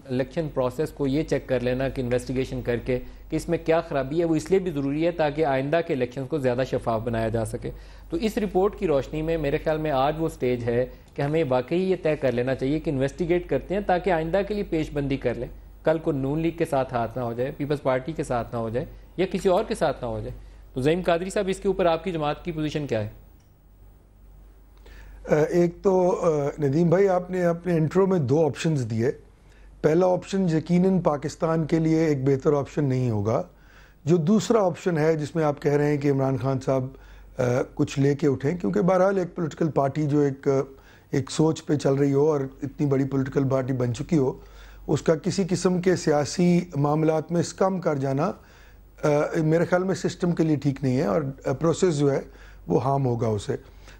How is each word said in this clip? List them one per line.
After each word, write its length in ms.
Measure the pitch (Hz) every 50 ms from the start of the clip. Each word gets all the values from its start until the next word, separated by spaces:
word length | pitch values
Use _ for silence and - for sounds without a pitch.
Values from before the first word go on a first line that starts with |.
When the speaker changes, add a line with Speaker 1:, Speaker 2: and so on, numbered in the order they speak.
| - -
Speaker 1:
election 320 | 127 127 135 131 - 175
process 480 | 160 147 - 135 127 127 120 - 156 147
को 160 | - - 143
ये 160 | 135 135 151
check 260 | 156 - 151 135 - -
कर 140 | 131 123
लेना 260 | 120 123 127 127 135 131
कि 140 | - 139
investigation 600 | 127 120 123 123 123 - 131 127 131 - 131 127
करके 360 | 107 123 120 113 113 123 127 123
कि 380 | 123 - - - - - 160
इसमें 280 | 156 156 165 170 160 165
क्या 160 | - 160 165
ख़राबी 380 | 165 165 165 139 131 131 147 170
है, 60 | 170
वो 120 | 165 160
इसलिए 240 | 156 147 - 185 196
भी 100 | 185 180
ज़रूरी 320 | 151 143 139 139 143 151
है 100 | 160 175
ताकि 300 | 170 165 156 147 139 151
आइंदा 380 | 160 143 135 131 135 143 156 170
के 120 | 165 165
इलेक्शन 320 | 160 131 123 123 - 135 135
को 140 | 127 160 151
ज़्यादा 260 | 131 127 123 123 131
शफाफ 380 | 127 - 123 - 120 113 110
बनाया 260 | 113 120 113 113 113 113
जा 160 | 110 113 110
सके। 240 | 110 120 113 - 131 - - - - - - - -
तो 60 | 165
इस 220 | 170 240 214 208 240
report 400 | 202 190 175 185 190 208 202 -
की 80 | 208
रोशनी 360 | 165 147 135 120 - - 156
में 160 | 156 160 165 165
मेरे 200 | 151 139 147 151
ख्याल 200 | - 160 156 156
में 120 | 156 156
आज 280 | 143 131 135 147 156 156
वो 100 | 165 156
stage 340 | 156 - 131 123 127 120
है 300 | 117 120 117 120 127 - - - - - -
कि 60 | -
हमें 220 | 139 143 151 165 160
वाकई 320 | 131 127 127 123 - 170
ये 200 | 180 185 185 185
तय 200 | 175 - 156 151
कर 160 | 143 - 131
लेना 220 | 120 120 123 131 131
चाहिए 260 | 123 131 135 147 156
कि 100 | - 165
इन्वेस्टिगेट 580 | 147 131 131 139 - - 180 160 175 175 175 -
करते 260 | 143 135 147 - 175
हैं 120 | 208 202
ताकि 240 | - 185 175 180 196
आइंदा 320 | 175 160 160 165 170 196
के 120 | 196 196 214
लिए 100 | 208 196
पेशबंदी 520 | - 170 160 151 - - 147 143 135 135
कर 200 | 135 - 123 113
लें, 140 | 117 120 151 - - - - - - -
कल 140 | 160 160 160
को 140 | 160 170
नून 280 | 151 135 135 135 147 160
लीग 180 | 160 170 165 -
के 60 | 165
साथ 200 | - - 135 131
हाथ 240 | - 131 117 117 110 -
ना 60 | 131
हो 120 | 123 117 117
जाए, 200 | 117 127 135 - -
पीपल्स 220 | 143 135 151 135
पार्टी 320 | - 139 131 131 131 -
के 120 | - - 147
साथ 200 | - 131 117 110
ना 140 | - - 117
हो 120 | 113 113
जाए 180 | 110 123 165 - - - - - - -
या 80 | 185
किसी 220 | 185 - 185 175 190
और 160 | 175 196 226
के 100 | - 226
साथ 180 | - 180 147
ना 140 | 131 - 131
हो 140 | 117 110 110
जाए। 140 | 107 123 - - - - - - - - -
तो 80 | 135
ज़ईम 200 | 127 151 165 185
कादरी 280 | 180 180 170 165 185 196
साहब, 180 | - 214 202 185
इसके 200 | 185 185 - 196
ऊपर 180 | 190 190 185
आपकी 260 | 170 165 160 - 196
जमात 300 | 170 160 147 147 151 - -
की 80 | 180
position 340 | 160 156 151 151 - 156 147
क्या 120 | 127 120 110
है? 280 | 104 107 - - - - - - _ - - _ _ - - - - - - - _ _ _ - - - - - - - - - - - - - - - - - - - - - - -
Speaker 2:
अ, 40 | 160
एक 380 | 151 151 - - 175 175 170
तो, 360 | 175 - - 202 185 185 180 180
अ, 440 | 196 - - 175 156 147 143 147 - -
नदीम 300 | 151 135 135 160 175 165
भाई, 160 | 165 185 202
आपने 360 | 196 180 180 180 - 180 185
अपने 340 | 175 170 165 170 - 180 170
intro 300 | 160 160 147 - 180 196
में 200 | 190 190 180 139
दो 180 | 117 135 160 165
options 340 | 143 117 - - 165 156 139
दिए। 320 | 123 107 117 110 113 143 - - - - - - - - - - - - - - -
पहला 220 | 151 156 170 185
option 420 | 185 180 170 180 - - 196 190 175
यकीनन 520 | 160 160 156 - 175 180 180 190 190 180
पाकिस्तान 640 | 175 170 147 135 147 147 - - 180 160 165 165 160
के 120 | 143 170 160
लिए 300 | 160 160 156 160 165 156
एक 160 | 147 135 131
बेहतर 260 | 139 139 135 - 160
option 340 | 147 139 131 - - 175 151
नहीं 260 | 135 127 127 127 123
होगा। 380 | 110 104 101 110 117 147 - - - - - - - - - - - _ -
जो 120 | 139 175 175
दूसरा 420 | 151 165 220 208 180 - 233 226
option 380 | 196 180 143 - - 190 170 151
है 180 | 151 160 165
जिसमें 280 | 151 151 - - 165 156
आप 140 | 147 143 -
कह 180 | - 143 143
रहे 120 | 147 147 147
हैं 100 | 151 143
कि 100 | 143 143
इमरान 300 | 139 135 135 135 135 120
खान 200 | 117 135 135 131
साहब, 360 | - - 135 135 131 131 - - - - - - - - - -
अ, 240 | 127 123 123 135 - - -
कुछ 220 | - 147 131 - 139
लेके 280 | 139 143 143 139 160
उठें, 320 | 143 131 104 - 143 175 175
क्योंकि 220 | 208 202 180 208
बहरहाल 380 | 196 175 190 185 185 196 202 190
एक 160 | 180 175 -
political 340 | - 170 147 - - 175 160
party 340 | - 151 139 139 135 156
जो 200 | 156 143 143 147
एक, 440 | 143 143 135 135 - 143 135 135 135 - - - - - - - - - -
एक 160 | 139 - -
सोच 300 | - - 156 160 156 160
पे 160 | - - 151
चल 200 | 135 - 143 139
रही 160 | 139 143 139
हो 180 | 139 139 143 160
और 280 | 151 143 135 131 - - 147
इतनी 220 | 135 - - 151
बड़ी 180 | 143 139 131 135
political 400 | 135 139 135 131 135 - 147 139
party 280 | 127 131 135 127 123
बन 200 | 135 123 123 123
चुकी 240 | 117 - 143 - 180
हो, 260 | 151 131 131 - - - - - - - - - - - -
उसका 260 | 156 135 - - 165
किसी 300 | 151 - 185 - 202 190
किस्म 360 | 165 185 170 - 185 180 175
के 160 | 175 190 175
सियासी 720 | - - 160 147 147 143 - - - 180 175 175 175 175 - - 139
मामलात 540 | 143 147 151 156 156 156 156 156 151 -
में 100 | 170 175
स्कम 360 | 175 175 - - 202 190 196 180
कर 200 | 175 180 151 139
जाना, 400 | 135 139 135 139 160 202 - - - - - - - - - - - - - - -
अ, 280 | 151 147 147 156 - -
मेरे 300 | 165 160 156 160 170 170
ख्याल 180 | 170 180 180 185
में 100 | 190 190
सिस्टम 380 | - - 170 - - - 175
के 100 | 170 -
लिए 140 | 165 156 151
ठीक 260 | 139 - 143 131 -
नहीं 140 | 143 131 123
है 120 | 131 160 202
और, 280 | 190 170 147 135 135 - -
अ, 60 | -
प्रोसेस 420 | - - 151 170 156 - 196 180 156
जो 140 | 139 147 139
है 180 | 135 127 - - - - - - - - - -
वो 100 | 170 156
हार्म 240 | 113 135 139 139
होगा 260 | 135 127 120 117 120 113
उसे। 480 | 107 101 - - 113 - - - - - - - -